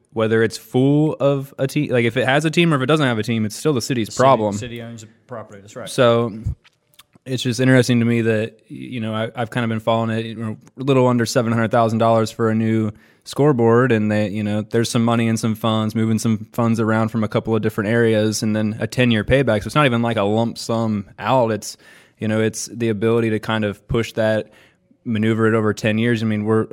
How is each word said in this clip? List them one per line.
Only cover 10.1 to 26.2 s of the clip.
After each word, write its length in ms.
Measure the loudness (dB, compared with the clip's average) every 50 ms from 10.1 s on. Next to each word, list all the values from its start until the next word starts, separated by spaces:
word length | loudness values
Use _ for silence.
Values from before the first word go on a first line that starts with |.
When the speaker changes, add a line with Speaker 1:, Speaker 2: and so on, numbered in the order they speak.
Speaker 1:
it, 140 | -2 -4 -4 -6
you 80 | -10
know, 220 | -10 -10 -10 -10 -12 -16 -20 _ -8
a 40 |
little 260 | -2 2 2 4 4 4
under 180 | 4 2 0
seven 260 | 2 0 0 0 2
hundred 200 | 0 0 0 2
thousand 260 | 2 2 2 2 2 2
dollars 340 | 4 4 4 4 2 0
for 180 | -2 -2 0 0
a 60 | 0
new 380 | 0 0 0 0 0 0 -2 -6 -10 _ _ _ _ _
scoreboard, 640 | -10 -2 2 2 2 4 4 4 4 6 6 4 4
and 180 | 2 2 2 2
they, 200 | 2 0 0 0
you 140 | -2 -4 -4
know, 160 | -2 -2 -4
there's 280 | -4 -2 -2 -2 -2 0
some 140 | 0 0 2
money 240 | 2 2 2 2 0
in 80 | 0
some 200 | 0 0 -2 -2
funds, 380 | 0 -2 0 0 0 -2 -2 -2
moving 240 | -2 0 0 0 0
some 300 | 0 0 -2 -2 -4 -8 -4
funds 260 | -2 0 0 0 0
around 300 | 0 0 2 0 0 0
from 160 | -2 -2 -4
a 20 | -2
couple 260 | -2 -2 -2 0 -2
of 80 | 0
different 280 | 0 -2 -4 -2 -2 0
areas, 540 | 2 2 4 4 2 2 0 0 -2 -2 -2
and 120 | -2 -2
then 220 | -2 -2 -2 -4 -4
a 80 | -6 -6
ten-year 380 | 0 0 2 2 2 0 2
payback. 380 | 2 2 2 4 2 0 0 -2
So 20 |
it's 100 | -2 0
not 120 | 2 2 2
even 140 | 2 0
like 140 | 0 0 0
a 80 | 0 0
lump 340 | 0 2 0 0 -2 -4 -8
sum 520 | -6 -4 -4 -2 -2 -2 -2 -4 -6 -8 -12 -8
out. 320 | -2 0 2 2 2 2
It's, 240 | -2 -4 -6 -10 -16 -16 -20 -20 -20 -20 -20 _ _ _
you 120 | -4 -2
know, 100 | 0 0
it's 280 | 0 -2 -2 -6 -12 -12
the 200 | -8 -4 -2 -2
ability 420 | -2 0 0 2 2 2 2 0
to 80 | -2 -2
kind 260 | -2 -2 -2 -2 0
of 200 | -2 -4 -6 _ _
push 240 | -2 -2 -2 -2 -4
that, 400 | -2 0 0 0 0 -2 -6 -14 -20 -20 _ _ _ _ _ _ _ _
maneuver 420 | -4 -2 0 0 0 2 2 2 2
it 60 | 2
over 200 | 2 0 0 -2
ten 240 | 0 -2 -2 0 0
years. 260 | 0 0 0 0